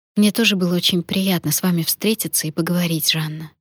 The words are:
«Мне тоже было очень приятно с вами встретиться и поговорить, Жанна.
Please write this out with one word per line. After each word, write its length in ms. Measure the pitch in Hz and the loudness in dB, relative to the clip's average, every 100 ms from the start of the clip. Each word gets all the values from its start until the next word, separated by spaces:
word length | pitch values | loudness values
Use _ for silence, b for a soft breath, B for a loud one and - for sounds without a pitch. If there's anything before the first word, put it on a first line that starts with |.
| _ - | _ 2
«Мне 160 | 208 | 2
тоже 240 | 196 226 196 | 4 2 2
было 180 | 180 | 0
очень 300 | 180 - 180 | 0 2 0
приятно 480 | 170 190 190 175 - | 0 -2 0 0 0
с 120 | - | 0
вами 200 | 185 170 | 0 0
встретиться 640 | 160 - 208 226 165 - 156 | 0 -2 -2 -2 -2 -4 -4
и 40 | |
поговорить, 600 | 156 170 180 175 165 - | -2 0 0 0 0 0
Жанна. 400 | 160 156 156 156 _ | -2 -2 -6 -12 _